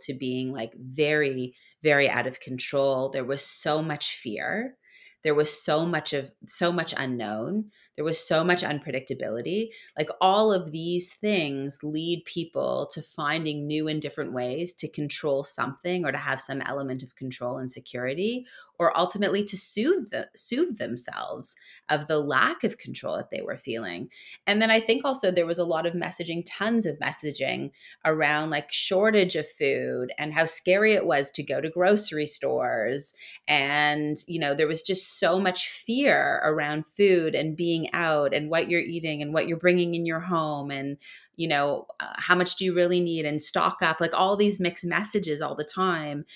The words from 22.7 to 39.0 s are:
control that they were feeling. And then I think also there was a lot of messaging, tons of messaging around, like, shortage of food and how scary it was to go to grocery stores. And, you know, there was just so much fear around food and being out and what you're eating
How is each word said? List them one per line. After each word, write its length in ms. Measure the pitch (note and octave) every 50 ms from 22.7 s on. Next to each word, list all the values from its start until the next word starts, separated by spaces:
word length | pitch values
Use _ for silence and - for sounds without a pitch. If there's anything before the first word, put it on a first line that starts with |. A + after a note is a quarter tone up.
| - -
control 380 | - B2+ C3 - - - D#2+
that 140 | F#2 - -
they 120 | - -
were 160 | - - - -
feeling. 500 | - C3+ A2+ A2+ A2 F2+ F2 F2+ - - - - - - - - -
And 160 | G3 G3+ G#3+
then 80 | A3 A3
I 80 | A3 A3+
think 260 | A3+ A3+ A3+ C#4 C4+
also 280 | C#4 C4 C4 - F#3
there 140 | F3+ F3 E3+
was 120 | E3 E3+ F3
a 60 | E3+
lot 200 | D#3+ D#3+ D#3+ E3
of 100 | E3+ E3+
messaging, 500 | F3 E3 E3 - - E3+ E3+ E3 E3+ E3+
tons 400 | - - - G3 A3+ A#3 A3+ G3+
of 140 | D#3+ C#3+ D3+
messaging 720 | - C#3+ D3 - - D3 C#3 - C3 C3 B2+ C3 C3+ C#3 _ _ - - - _ -
around, 460 | D#3+ D#3+ D#3 D3+ D3 D3+ D3+ D#3 D#3+
like, 200 | D3+ D3 D3+ -
shortage 640 | - - - - G3 F#3 G#3 A3 G#3+ G#3 F#3 F3+ -
of 160 | D#3 D3+ -
food 600 | - - D3+ C#3 C3+ B2+ B2+ B2+ B2+ B2+ B2+ B2+ -
and 160 | - D3 D#3
how 120 | D3+ D#3+ E3
scary 480 | D#3+ - - - F3+ F#3 G3+ G#3+ G#3+
it 140 | G#3+ F#3 -
was 260 | E3+ D3+ C#3+ C#3 -
to 100 | - -
go 180 | C#3+ - C3+ C3+
to 80 | D3+ D#3+
grocery 580 | - F3 F3+ G3 G#3 G#3 G#3 - D#3 D3+ D3
stores. 840 | D3 - - C#3 C3+ B2+ B2+ B2+ B2 B2 A#2 G#2 A#2+ C3+ C#3+ - - - - - - - - - -
And, 680 | D3+ C#3+ C3+ C#3 D3 D3+ D3+ D3+ D3 D3+ D3+ D3+ D3+ - - -
you 100 | E3 D#3+
know, 160 | D3+ C#3+ C#3+
there 140 | D3+ D#3 D3+
was 140 | E3 D#3+
just 360 | - - F#3 F#3 - - - -
so 220 | G3 E3 F3+ F#3+
much 280 | G3 F#3 F#3 - - -
fear 720 | - - - - A#3 C4 C#4+ A#3+ D3 C#3+ C3+ C#3 C#3 - -
around 420 | D#3 D#3 D#3 D3 D3 D3+ D#3 D#3
food 480 | - - - G3+ G3 F#3 F3 D#3+ D#3 D#3+
and 220 | C3 D3+ D#3+ D3+
being 320 | E3 E3+ E3+ E3 E3 D#3+ - -
out 400 | E3+ E3+ D#3+ D#3 D3 C#3+ C3+ -
and 160 | D3 D3+ D3+
what 180 | E3 E3 - -
you're 140 | F3 E3+
eating 400 | - F3 E3+ E3+